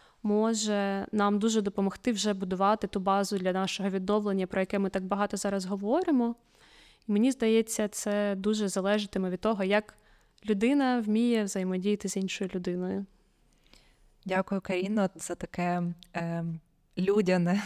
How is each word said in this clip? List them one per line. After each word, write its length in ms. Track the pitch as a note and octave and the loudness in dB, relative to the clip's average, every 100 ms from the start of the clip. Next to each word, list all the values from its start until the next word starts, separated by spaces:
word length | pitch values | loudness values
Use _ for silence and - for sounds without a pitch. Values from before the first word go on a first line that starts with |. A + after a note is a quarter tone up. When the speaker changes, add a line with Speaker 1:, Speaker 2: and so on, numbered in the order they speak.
| - _ | -20 _
Speaker 1:
може 840 | G#3 G#3 A3 A3+ G#3+ G#3 G3 G3 G3 | 0 2 2 0 0 0 0 -2 -2
нам 280 | G#3+ G3+ G#3 | 0 2 4
дуже 220 | A3 A3 | 2 2
допомогти 500 | G3+ G3+ G3 - - | 0 0 -2 0 -2
вже 220 | G#3 G#3 | 0 0
будувати 540 | G3 F#3+ F#3 G3 G#3+ G3+ | -2 -2 2 2 2 0
ту 120 | G3+ | -2
базу 380 | F#3+ G3 G3 G3+ | 0 0 0 0
для 160 | F#3 | 0
нашого 360 | F#3 F#3+ - G3 | 0 -2 -2 -2
відновлення, 580 | F#3+ F#3 G#3+ G#3 F#3+ F#3 | -2 0 0 2 -2 0
про 120 | F#3+ | -2
яке 200 | F#3+ G3+ | -2 0
ми 100 | F#3+ | 0
так 140 | F#3+ | -2
багато 340 | F#3 G3 G3+ G3 | -2 -2 -2 -2
зараз 280 | G3+ G3 F#3 | -2 -2 -4
говоримо. 680 | G3 G3+ D4 F#4 C4+ A#3 A#3+ _ _ - - - _ - | -4 0 0 2 2 2 -2 _ _ -20 -20 -20 _ -2
І 40 | |
мені 200 | G#3 B3 | 2 2
здається, 560 | C4 A3+ A3+ A3+ - G#3 | 2 4 4 2 -2 -4
це 480 | - G#3+ G#3 G#3 G3 | -4 -4 0 0 0
дуже 320 | G3+ G#3+ G3+ | 0 0 0
залежатиме 640 | F#3+ F#3+ G#3 G3+ - F#3 | 0 0 0 0 -2 -2
від 100 | F3+ | 0
того, 240 | G#3+ G#3+ | 0 0
як 340 | F#3+ G#3 G#3+ - _ - _ _ G#3 | 2 2 0 -14 _ -20 _ _ -2
людина 540 | G3+ A#3 C#4+ C4 B3 | 2 4 4 2 2
вміє 440 | G#3+ G#3+ A#3+ A#3 | 2 2 2 2
взаємодіяти 640 | G3+ G3 F#3 F#3 G3 G3+ G3 | 0 -2 -2 -2 0 0 -2
з 80 | G3 | -4
іншою 340 | F#3+ - F#3+ F#3 | -4 -4 -4 -4
людиною. 500 | F3+ F3+ F3+ F#3+ G3 _ _ _ _ _ _ - _ _ _ _ F#3+ | -4 -4 -4 -4 -8 _ _ _ _ _ _ -20 _ _ _ _ -4
Speaker 2:
Дякую, 360 | - F#3+ G3 | -2 0 -4
Каріно, 480 | - F#3 F#3+ G#3+ F#3+ E3+ | -2 -4 0 0 0 -2
за 200 | - F3 | -10 -8
таке, 480 | - - F3 F3 F3 E3+ - | -8 -4 -2 -2 -2 -6 -10
ем, 460 | - E3+ E3+ E3 E3 - _ _ - | -8 -4 -4 -6 -8 -12 _ _ -2
людяне 640 | F#3 G3+ F3+ F#3 F3 G3 | 2 4 4 4 4 0